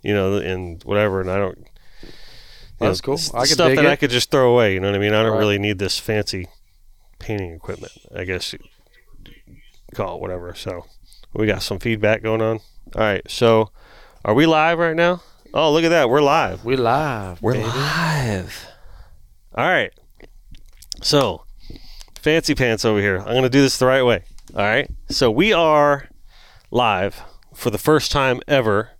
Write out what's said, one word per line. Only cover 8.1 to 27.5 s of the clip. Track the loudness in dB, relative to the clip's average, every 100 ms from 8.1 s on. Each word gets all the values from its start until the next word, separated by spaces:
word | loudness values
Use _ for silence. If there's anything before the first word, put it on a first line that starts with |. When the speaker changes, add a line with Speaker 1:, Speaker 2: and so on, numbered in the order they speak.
| -12
Speaker 1:
I |
guess | -6 -6 -8
you | -14 -20 _ _ _ _ -20 -20 -20 -20 -20 -20 -20 -18
call | -8 -8 -8
it, |
whatever. | -10 -10 -12 -12
So | -12 -12 -14 -20 -20 -20 -12
we | -4 -2
got | -2
some | -4 -6
feedback | -4 0 0 0
going | 0 0
on. | 0 -2 -8 -20 -14
All | -2
right. | 0 0 -4
So | 2 4 4 2 -6 -20 -20 -20 -10 0
are |
we | 2 4
live | 4 2 2
right | 0 2
now? | 0 0 -8 -20 -6
Oh, | 0 2
look | 4 4
at |
that. | 4 4
We're | 4
live. | 4 4 0 -4 -4
Speaker 2:
We | 0
live, | 2 0 0 -6 -8 -4
Speaker 1:
We're | -2
Speaker 2:
baby. | -2 -2
Speaker 1:
live. | -4 -4 -2 -2 -2 -2 -4 -6 -14 -18 -20 -20 -20 -20 -20 -20 -20 -12 -4
All | 0
right. | 0 -2 -10 _ _ -20 -20 -20 -20 -20 -20 -16 -8
So, | 0 2 2 -2 -12 -20 -18 -18 -18 -20 -20 -4
Fancy | 0 0 0
Pants | 0 0 2
over | 0 2
here. | 0 -2
I'm | -2
gonna | 0 4
do | 4
this | 4 2
the | 2
right | 2
way. | 2 0 -2 -20 -12
All | -4
right. | 0 0 -2 -12 -8
So | 0 0
we | 2 2
are | 2 4 4 4 0 -4 -20 -20 -20 -20 -20 _
live | 0 2 0 -2 -6 -20 -20 -20